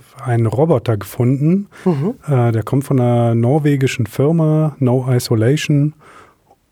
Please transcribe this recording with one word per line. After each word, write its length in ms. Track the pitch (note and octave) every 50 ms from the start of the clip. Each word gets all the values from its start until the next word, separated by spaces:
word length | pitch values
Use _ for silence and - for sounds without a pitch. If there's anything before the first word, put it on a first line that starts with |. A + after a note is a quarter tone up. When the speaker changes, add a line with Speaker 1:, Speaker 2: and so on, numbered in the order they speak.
| - _ - - -
Speaker 1:
einen 240 | B2+ A#2 A#2 A#2
Roboter 500 | A2 - A2 D3+ E3 E3 A#2 - - A2+
gefunden. 680 | G2+ G2 - - - B2 B2 C3+ C3+ C#3+ D#3 F3 G3 G3+ - - - -
Speaker 2:
Mhm. 300 | F#3+ E3+ C3+ C#3+ G3 B3+ - - -
Speaker 1:
Äh, 240 | C#3+ B2+ A#2+ A#2 A2+
der 100 | A2+ G#2+
kommt 220 | - - C#3 C#3
von 160 | - C#3+ C3
einer 340 | B2 A#2+ A#2+ A#2+ A#2 A#2 A#2
norwegischen 720 | A#2 A#2 A#2+ C#3+ D#3 D3 D3 C#3+ C3+ C3+ B2+ - - A#2
Firma, 720 | - - - C3 D3 E3 E3 D#3+ D#3 D#3 D#3 D#3 D#3 D3+ -
No 300 | C3+ B2 A#2+ C3 B2+ C3
Isolation. 840 | B2+ B2 - - A#2+ A2 A2 A#2+ C#3+ D3+ - - D3+ C#3+ C#3+ D3+ - _ - - - - - - _ _ _ _ _ _ _ _